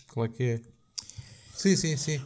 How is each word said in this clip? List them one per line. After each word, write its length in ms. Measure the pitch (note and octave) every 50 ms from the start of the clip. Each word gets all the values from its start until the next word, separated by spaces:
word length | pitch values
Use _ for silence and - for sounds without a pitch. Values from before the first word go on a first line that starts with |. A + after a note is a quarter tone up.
| - - -
claro 180 | A#2 A#2 A2+
que 120 | - - B2+
é. 180 | A#2+ A#2 A2+ - - - _ - _ - - - - - - - - - - - - -
Sim, 200 | - - G3 F3+
sim, 220 | - D#3+ D#3+ D3+
sim. 240 | C3+ - D#3 D3+ C3+ C#3